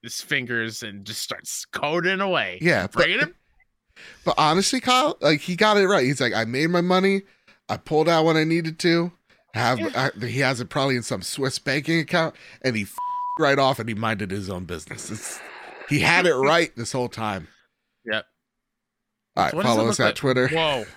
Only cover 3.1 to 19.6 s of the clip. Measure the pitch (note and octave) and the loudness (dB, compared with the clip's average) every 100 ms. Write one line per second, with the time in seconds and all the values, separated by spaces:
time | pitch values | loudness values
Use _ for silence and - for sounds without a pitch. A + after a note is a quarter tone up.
3.1 | G3 D4+ - _ _ _ _ _ _ - | 2 -2 -6 _ _ _ _ _ _ -20
4.1 | - - - D3+ E3 G3 C4 - B3+ D4 | -8 -2 2 4 4 2 0 2 4 2
5.1 | - C#3+ D3+ - F3 G#3+ G#3 F#3+ G3 B2+ | 2 2 2 0 2 4 6 4 4 2
6.1 | C#3 B2+ G2+ A2+ B2 D#3+ F3 F3 F3+ F#3+ | 2 0 0 -2 0 2 2 4 4 4
7.1 | G3 G3 _ _ _ _ G#2+ - D#3 D#3 | 0 -4 _ _ _ _ -8 0 2 4
8.1 | E3 D#3+ D#3+ D#3 E3 D#3+ D#3+ F3+ E3+ E3+ | 4 4 4 2 0 -2 -2 2 2 0
9.1 | - _ _ _ A2 A#2+ B2 A2 - C3 | -6 _ _ _ -2 0 0 -2 -2 -2
10.1 | G2 A#2 A#2 C3+ C3 A#2+ D3+ C3+ B2+ A2+ | -4 -6 -2 0 -2 -4 -2 0 0 -2
11.1 | G#2+ F#2 - C3+ - - C#3 D3 E3 D#3+ | -6 -6 -4 -4 -4 -4 -4 0 -2 0
12.1 | F3 D#3+ - - - C3 A2 G2+ - - | 0 0 -4 -20 -4 -2 -2 -6 -8 -8
13.1 | - - - D3+ C#3 C3+ - A2+ G#2+ A2 | -6 -8 0 2 4 2 0 -4 -4 -2
14.1 | A2 G2+ G2 F#2+ F#2 F2+ E2 - - - | -2 -4 -6 -6 -8 -8 -10 -10 -14 -12
15.1 | G#2+ - - - - - - - C#3+ - | -12 -12 -14 -16 -18 -18 -18 -4 0 2
16.1 | F3 F3+ C3+ C3+ E3 E3+ - A#2 C3+ B2 | 4 4 4 4 4 2 -4 -6 -4 -4
17.1 | - A2 G2 E2 _ _ _ _ _ A#2 | -4 -6 -6 -8 _ _ _ _ _ -4
18.1 | G#2+ - _ _ _ _ _ _ _ _ | -2 -4 _ _ _ _ _ _ _ _
19.1 | _ _ - D#2 D#3 | _ _ 0 0 2